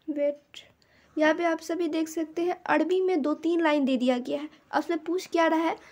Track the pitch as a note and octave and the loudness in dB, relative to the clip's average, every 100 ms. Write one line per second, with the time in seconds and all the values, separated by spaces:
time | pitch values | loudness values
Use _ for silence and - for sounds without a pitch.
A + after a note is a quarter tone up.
0 | - C#4+ C#4+ C#4+ _ - - _ _ _ | -8 -2 -2 -2 _ -20 -20 _ _ _
1 | _ - D#4 D#4+ F4 D#4+ - E4+ E4+ D#4+ | _ 0 2 2 0 -2 -4 -4 -2 -2
2 | D#4+ E4 D#4+ E4+ F4 - - D4+ D#4+ F#4 | -4 -4 -6 -4 -4 -2 0 0 2 2
3 | F#4 F#4 C#4 D4+ E4 E4+ E4 D4+ C4+ B3+ | 2 0 0 -2 0 2 2 2 2 2
4 | B3 B3 C4 C#4+ D4+ - _ C#4+ D#4 E4+ | 2 0 -2 -6 -6 -14 _ -4 -2 -4
5 | D#4+ F4+ - E4+ E4 D#4+ E4 - - | -2 -4 -2 2 2 2 0 -4 -10